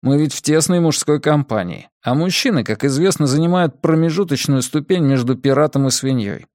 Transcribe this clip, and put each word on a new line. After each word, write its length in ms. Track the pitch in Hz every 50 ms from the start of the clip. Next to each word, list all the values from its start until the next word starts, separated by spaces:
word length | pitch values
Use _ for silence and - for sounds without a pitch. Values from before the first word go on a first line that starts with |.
Мы 160 | - 127 139
ведь 160 | 147 151 147 -
в 80 | -
тесной 380 | - - 151 156 156 - 185 175
мужской 420 | 170 160 143 - - - 147 143
компании, 680 | - 156 151 147 139 - 113 95 90 87 85 - - - _ _
а 140 | _ 120 127
мужчины, 480 | 143 165 185 175 - - 262 214 143 107
как 200 | - 107 - -
известно, 440 | 143 135 139 175 196 175 - 151
занимают 520 | 135 131 147 160 170 180 180 175 151 - _
промежуточную 840 | - 160 160 160 165 165 156 180 202 170 147 127 - - 139 131 123
ступень 400 | - - 151 147 - 190 180 160
между 340 | 135 139 131 120 120 131
пиратом 480 | 127 - 139 135 135 151 151 - 139 139
и 40 | 131
свиньей. 560 | 123 - - 135 131 123 107 101 90 - - _ _